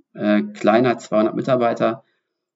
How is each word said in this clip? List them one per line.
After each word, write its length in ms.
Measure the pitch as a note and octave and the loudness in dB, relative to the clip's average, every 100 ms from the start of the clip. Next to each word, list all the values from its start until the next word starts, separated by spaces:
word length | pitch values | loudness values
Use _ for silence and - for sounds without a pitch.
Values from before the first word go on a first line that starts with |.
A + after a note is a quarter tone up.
| _ | _
äh, 280 | - G#2 G#2 | -4 0 0
kleiner 560 | G#2 - G#2 A2+ B2+ A#2 | 0 -2 0 2 2 -2
zweihundert 380 | - G#2+ A2 - | -2 0 0 -2
Mitarbeiter, 680 | B2+ B2 A#2 A#2 A2+ - _ _ _ _ _ | -2 0 0 0 -2 -4 _ _ _ _ _